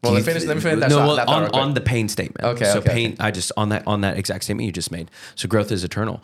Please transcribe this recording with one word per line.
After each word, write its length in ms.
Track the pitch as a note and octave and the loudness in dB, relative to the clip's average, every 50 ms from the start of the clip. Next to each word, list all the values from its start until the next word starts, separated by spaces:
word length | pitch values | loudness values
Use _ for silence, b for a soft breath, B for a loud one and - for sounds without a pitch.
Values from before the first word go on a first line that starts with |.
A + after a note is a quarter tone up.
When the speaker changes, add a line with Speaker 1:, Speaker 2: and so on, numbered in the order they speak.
| - | 4
Speaker 1:
Well, 100 | - - | 4 4
Speaker 2:
Do 20 | |
Speaker 1:
let 0 | |
me 40 | - | 4
Speaker 2:
you 40 | - | 4
Speaker 1:
finish, 200 | - E3 - - D#3+ | 2 0 -2 0 -2
let 80 | D3+ | -2
me 60 | D#3 D#3 | 0 0
finish 180 | E3+ D#3 D#3 | 0 0 2
that 80 | - C3 | 4 4
Speaker 2:
No, 60 | D3 D3 | 4 6
Speaker 1:
thought, 80 | C3+ D3 | 6 4
Speaker 2:
well, 80 | D3+ | 4
Speaker 1:
that 100 | C3 A#2+ | 2 2
thought 80 | A#2+ C#3+ | 2 2
Speaker 2:
on, 80 | D#3+ D#3 | 2 2
Speaker 1:
real 80 | - | 2
quick. 120 | - - C3+ | 0 0 0
Speaker 2:
on 120 | C#3+ C#3+ | 2 0
the 60 | B2 - | 0 0
pain 260 | - B2 A#2 A2 G#2+ | 0 0 2 0 -2
statement. 340 | - - F2+ - - - - A#2 A#2+ | -2 -4 -6 -6 -6 -2 -2 -2 0
Speaker 1:
Okay, 100 | A#2+ A2 | 2 2
Speaker 2:
So 140 | G2+ G#2 G2+ | 2 2 4
Speaker 1:
okay, 100 | - - | 2 2
Speaker 2:
pain, 220 | - A#2 A#2 A2+ - | 2 2 0 0 -2
Speaker 1:
okay. 20 | - A2+ | 0 -2
Speaker 2:
I 60 | G#2+ G#2 | -2 0
just, 180 | F#2 F2 - - - | -2 -4 -4 -2 -2
on 100 | G#2+ G#2 | 0 0
that, 120 | G#2+ G2 - | 0 -2 0
on 140 | - G#2+ G#2 G2 | -2 -2 0 0
that 140 | G2 E2 | 0 -2
exact 280 | - F#2+ - - F#2+ - | -2 -4 -4 -4 -6 -4
statement 200 | - G#2 F#2+ - | -4 -4 -2 -2
you 80 | G#2+ E2+ | -4 -4
just 180 | F2+ E2 - - | -6 -6 -6 -8
made. 180 | E2+ E2 E2 B B B B B | -8 -10 -12 B B B B B
So 140 | - - - | -8 -6 0
growth 220 | G#2 G#2+ G#2 G#2 A2 | 0 0 0 0 -2
is 100 | F#2+ F2+ | -4 -4
eternal. 380 | F2 - G#2 G#2+ A2 F2+ - | -4 -4 -4 -4 -4 -6 -8